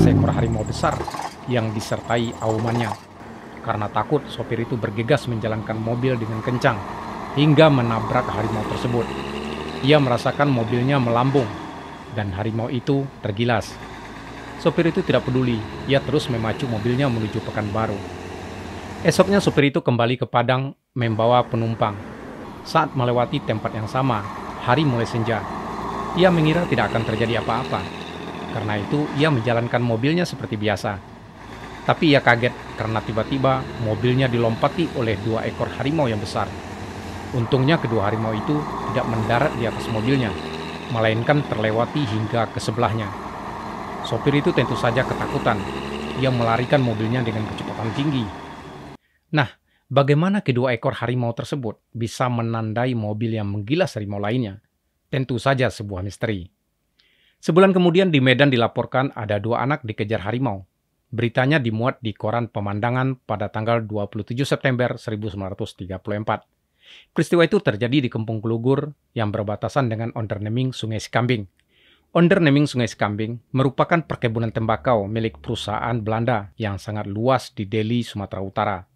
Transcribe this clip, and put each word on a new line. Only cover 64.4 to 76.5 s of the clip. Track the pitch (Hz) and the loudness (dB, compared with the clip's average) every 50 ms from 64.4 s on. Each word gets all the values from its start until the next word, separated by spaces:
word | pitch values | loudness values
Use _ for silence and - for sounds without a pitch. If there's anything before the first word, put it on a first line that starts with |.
| 139 - | -2 0
September | 151 - - 139 127 120 123 120 120 | 0 0 0 0 0 2 0 -2 -2
seribu | 120 - 120 110 104 107 107 | -6 -6 -6 -6 -4 -4 -6
sembilan | 92 101 98 92 | -6 -6 -6 -6
ratus | 98 - 110 - - | -6 -6 -8 -8 -8
tiga | - 95 90 95 92 | -12 -10 -10 -10 -8
puluh | - - 104 104 107 | -6 -4 -4 -2 0
empat. | 113 107 104 - _ _ _ _ _ _ _ _ - - - - _ | -2 -2 -2 -4 _ _ _ _ _ _ _ _ -20 -20 -20 -20 _
Peristiwa | _ - 160 - 180 170 165 | _ -2 2 4 4 4 6
itu | 160 - 202 | 6 4 2
terjadi | - - 107 98 120 117 131 151 | 2 0 0 0 0 2 2 2
di | 131 117 | 2 2
Kempung | - 117 110 110 113 110 | -2 -4 -2 -2 -4 -2
Kelugur | 101 113 117 113 117 127 135 139 143 151 143 - _ _ | -2 -2 -2 2 2 2 2 2 0 -4 -10 -14 _ _
yang | _ 117 110 104 | _ -2 -2 0
berbatasan | 101 104 104 101 104 - - 110 - 147 135 117 | 0 -2 -2 -2 -4 -4 -4 -2 0 0 2 2
dengan | 110 107 113 120 - | 0 -2 -4 -4 -4
Onderneming | 120 110 101 107 98 104 107 113 123 131 131 | -6 -4 -4 -4 -4 -4 -2 0 0 0 -2
Sungai | 120 - - 110 110 104 - | -2 -4 -6 -4 -4 -6 -6
Sikambing. | - - 120 120 120 127 104 101 - _ _ _ _ _ _ _ _ _ _ _ _ - | -2 0 2 2 2 2 0 -2 -6 _ _ _ _ _ _ _ _ _ _ _ _ 4
Onderneming | 170 170 170 196 190 170 143 139 143 147 | 6 6 8 8 6 6 6 6 6 4
Sungai | 139 - 123 120 107 | 2 2 0 0 0
Sikambing | - - 113 101 104 104 110 107 120 120 - _ | 0 0 -2 0 0 -2 -4 -4 -6 -8 -10 _
merupakan | - 131 135 139 - - 147 - 180 170 | 0 2 2 2 2 2 2 4 2 2
perkebunan | 151 - - - - 117 110 113 113 113 - | 2 -2 -4 -2 -2 0 0 0 -2 -2 -2
tembakau | - 113 110 110 - - 131 123 107 98 | 0 0 0 0 0 2 2 2 2 2
milik | 98 110 113 113 110 - - - | 0 -2 -2 -2 -2 -4 -6 -6
perusahaan | - 117 104 - 101 104 110 - 117 120 117 | -6 -6 -4 -4 -4 -4 -2 -2 -2 -2 -2
Belanda | 104 107 110 113 117 127 123 107 101 98 | -2 -2 -2 0 0 0 0 0 -2 -6